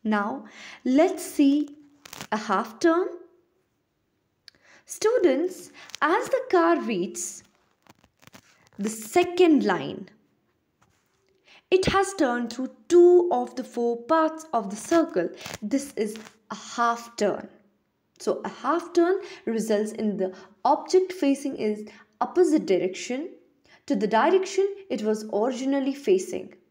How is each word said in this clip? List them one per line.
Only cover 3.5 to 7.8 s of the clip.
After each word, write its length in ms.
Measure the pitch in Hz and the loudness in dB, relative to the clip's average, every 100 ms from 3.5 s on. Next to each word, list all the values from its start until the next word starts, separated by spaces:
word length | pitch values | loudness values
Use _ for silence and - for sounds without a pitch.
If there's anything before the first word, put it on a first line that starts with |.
| _ _ _ _ _ _ _ _ _ - _ _ - | _ _ _ _ _ _ _ _ _ -20 _ _ -20
Students, 840 | _ - 427 494 359 262 359 - - - - - | _ -2 0 2 2 2 -2 -8 -20 -20 -20 -4
as 280 | 294 403 508 | 0 0 0
the 120 | 523 - | -4 2
car 300 | 359 330 330 | 2 4 2
reads 640 | 226 190 185 - - - _ _ _ _ | 0 -2 -4 -6 -12 -14 _ _ _ _